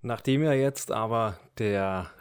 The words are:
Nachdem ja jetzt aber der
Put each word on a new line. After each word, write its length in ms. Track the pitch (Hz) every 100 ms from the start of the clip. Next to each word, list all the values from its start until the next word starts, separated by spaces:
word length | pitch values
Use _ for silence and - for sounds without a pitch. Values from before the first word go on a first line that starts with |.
Nachdem 400 | 117 117 - 165
ja 120 | 156
jetzt 380 | 135 139 135 -
aber 460 | 110 110 113 110 95 - -
der 500 | 107 101 95 92 87 -